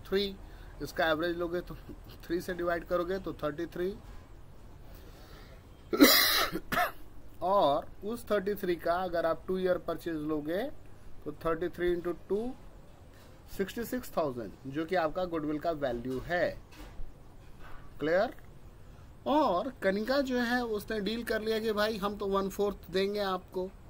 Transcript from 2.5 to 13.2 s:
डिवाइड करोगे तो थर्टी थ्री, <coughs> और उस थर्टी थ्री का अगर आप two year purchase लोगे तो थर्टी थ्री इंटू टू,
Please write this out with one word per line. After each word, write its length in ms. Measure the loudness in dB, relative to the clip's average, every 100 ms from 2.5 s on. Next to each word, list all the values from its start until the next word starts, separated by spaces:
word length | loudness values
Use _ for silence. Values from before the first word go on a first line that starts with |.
डिवाइड 300 | -2 0 0
करोगे 340 | 2 0 2 -2
तो 140 | -2
थर्टी 320 | -4 -4 -4 -6
थ्री, 220 | -2 -2 -4 -12 -14 -14 -16 -16 -16 -16 -16 -14 -14 -16 -16 -16 -16 -16 -16 -18 -14 2
<coughs> 1500 | 10 10 10 6 4 2 0 0 2 2 0 -12 -12 -12 -2
और 440 | 4 6 6 4 0 -8
उस 200 | -6 -4 0
थर्टी 240 | 0 2
थ्री 220 | 0 0 0
का 180 | 2
अगर 320 | 2 2 2 2
आप 160 | 2 0
two 120 | 2
year 200 | 4 2 2
purchase 300 | -4 -2 -2 0
लोगे 340 | 0 0 0 -2 -6 -12 -14 -10 -8
तो 80 | -8 -4
थर्टी 240 | 0 0 -2
थ्री 220 | 0 2
इंटू 200 | 2 0 -4 -2
टू, 240 | -2 -2 -6 -14 -16 -18 -18 -18 -18